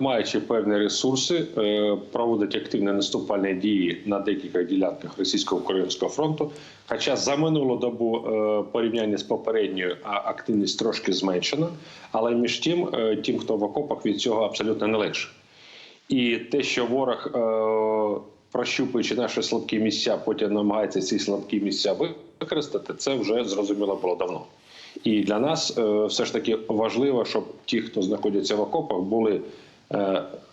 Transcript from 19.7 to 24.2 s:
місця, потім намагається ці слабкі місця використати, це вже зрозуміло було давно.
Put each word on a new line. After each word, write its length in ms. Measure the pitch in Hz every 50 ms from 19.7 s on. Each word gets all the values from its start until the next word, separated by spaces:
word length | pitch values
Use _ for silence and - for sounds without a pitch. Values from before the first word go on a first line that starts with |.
| 117 107
місця, 380 | 110 110 104 - - 120 104 - -
потім 280 | 113 104 - 107 98
намагається 480 | 104 104 104 104 104 107 104 95 - 95
ці 180 | 92 - 110 101
слабкі 420 | - 104 101 98 - - 110 101
місця 360 | 101 98 95 - - 101 92 - 156 170 160 - - - - -
використати, 540 | 165 - 175 151 143 - - - - - -
це 200 | - - 139 135
вже 300 | 120 101 98 110 123 117
зрозуміло 520 | 101 95 101 104 98 101 101 104 98 98 92
було 120 | 95 90 87
давно. 240 | 87